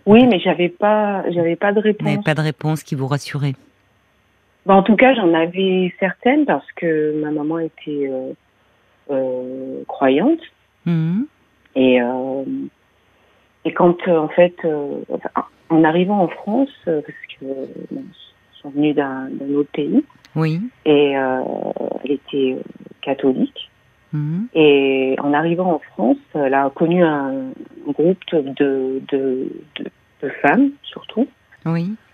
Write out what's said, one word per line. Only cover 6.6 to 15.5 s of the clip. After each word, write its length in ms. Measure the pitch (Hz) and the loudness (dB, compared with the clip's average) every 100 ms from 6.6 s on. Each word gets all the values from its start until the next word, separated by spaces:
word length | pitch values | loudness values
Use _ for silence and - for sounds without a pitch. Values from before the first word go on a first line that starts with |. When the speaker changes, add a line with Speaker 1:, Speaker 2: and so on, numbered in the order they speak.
| - - | -4 -8
Speaker 1:
que 440 | 170 156 151 151 | -2 0 0 -2
ma 80 | 151 | -4
maman 280 | 151 151 165 | -4 -4 -4
était, 500 | 160 - - 147 139 | -6 -10 -10 -6 -4
euh, 220 | 131 131 - _ _ _ _ _ _ - | -6 -8 -14 _ _ _ _ _ _ -8
euh, 720 | 135 131 127 127 131 131 135 139 | -4 -4 -4 -8 -10 -10 -12 -12
croyante. 540 | - 135 135 233 330 - _ _ _ 170 | -2 2 2 2 0 -4 _ _ _ -2
Speaker 2:
Mhm. 400 | 165 160 190 294 _ _ _ _ - | -2 0 -2 -4 _ _ _ _ 2
Speaker 1:
Et, 240 | 131 123 | 4 4
euh, 440 | 120 127 131 139 135 135 135 _ _ _ _ _ _ _ _ _ 165 | 2 -2 -6 -6 -6 -8 -10 _ _ _ _ _ _ _ _ _ -6
et 60 | |
quand, 220 | - 175 175 190 | 2 2 2 0
euh, 100 | 165 | 0
en 100 | 151 | 0
fait, 260 | - 175 175 | 2 2 2
euh, 360 | 165 151 143 143 - | -4 -4 -6 -8 -8
enfin, 360 | - - - - | -8 -6 -6 -8